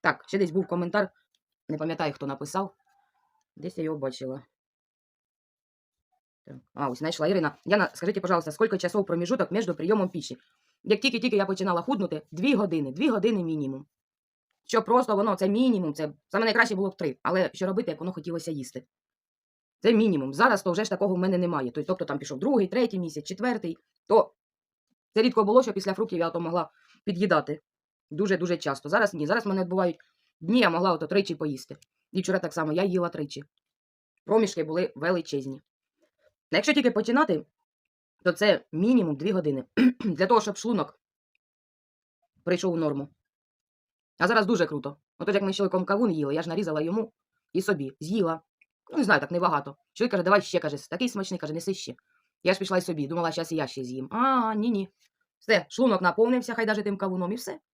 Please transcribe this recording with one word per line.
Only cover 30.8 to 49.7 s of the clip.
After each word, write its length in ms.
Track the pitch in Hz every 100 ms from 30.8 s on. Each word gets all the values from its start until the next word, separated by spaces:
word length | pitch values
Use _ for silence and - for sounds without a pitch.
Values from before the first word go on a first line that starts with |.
| 190
ото 140 | 165 156
тричі 280 | 196 196 156
поїсти. 420 | 151 131 - 143 _ _ _
І 100 | 190
вчора 180 | 185 185
так 140 | 175
само, 200 | 165 156
я 100 | 160
їла 260 | 196 180 170
тричі. 340 | 165 147 143 147 _ _ _ _ _ _ _ -
Проміжки 380 | 220 202 175
були 300 | 151 160 185 -
величезні. 640 | 165 180 - 143 135 135 _ _ _ _ _ _ _ _ _
Якщо 220 | - -
тільки 180 | 294 240
починати, 540 | 202 214 262 311 151 - _ _ _ _ _ _ _
то 80 | 180
це 340 | 175 208 175 -
мінімум 440 | 156 208 254 170 139
дві 160 | 175
години. 320 | 185 151 135 -
<clears throat> 300 | - 254 247
Для 280 | 220 151 190
того, 140 | 233
щоб 160 | 208 196
шлунок 420 | 226 214 - _ _ _ _ _ _ _ _ _ _ _ _ _ _ _
прийшов 300 | - 180 190
у 40 | 170
норму. 320 | 156 139 143 _ _ _ _ _ _ _ _ _ _ _
А 100 | 175
зараз 180 | 226 196
дуже 200 | 214 160
круто. 320 | 147 143 147 _ _
Отож, 180 | 170 196
як 80 |
ми 100 | 196
з 20 | 190
чоловіком 300 | 196 185 180
кавун 260 | 226 233
їли, 240 | 160 143 151
я 60 |
ж 80 | 165
нарізала 320 | 165 170 156
йому 320 | 165 214 220 _ _ _ _
і 80 | 175
собі. 300 | 190 170 135 -
З'їла. 420 | 156 220 170 160 _ _ _ _ _
Ну, 80 | 320
не 60 |
знаю, 180 | 208 156
так 100 | 139
небагато. 440 | 175 180 147 143